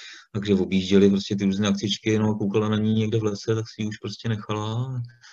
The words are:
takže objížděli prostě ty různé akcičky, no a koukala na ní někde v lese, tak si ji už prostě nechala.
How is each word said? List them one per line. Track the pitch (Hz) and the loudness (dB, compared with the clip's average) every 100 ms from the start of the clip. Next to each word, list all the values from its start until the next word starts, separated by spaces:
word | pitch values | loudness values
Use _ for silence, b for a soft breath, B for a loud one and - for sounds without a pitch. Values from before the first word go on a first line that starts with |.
| B B B | B B B
takže | 101 104 95 | -6 2 2
objížděli | 87 95 92 98 101 | 2 0 4 6 6
prostě | 98 - 101 | 4 -2 -2
ty | 98 | 0
různé | 95 104 | 2 0
akcičky, | 98 107 - 110 107 | 0 -2 -2 0 2
no | 107 | 2
a | 104 | 0
koukala | 101 107 107 | 0 0 0
na | 107 | 0
ní | 107 | 2
někde | 110 107 113 | 2 2 0
v | |
lese, | 107 101 - 113 | 0 -4 -2 -2
tak | 110 | -4
si | - | -6
ji | 107 | -6
už | 107 | -6
prostě | 107 98 117 | -10 -8 -4
nechala. | 107 104 107 107 113 131 127 120 B B | -4 -4 -4 -4 -4 -4 -6 -10 B B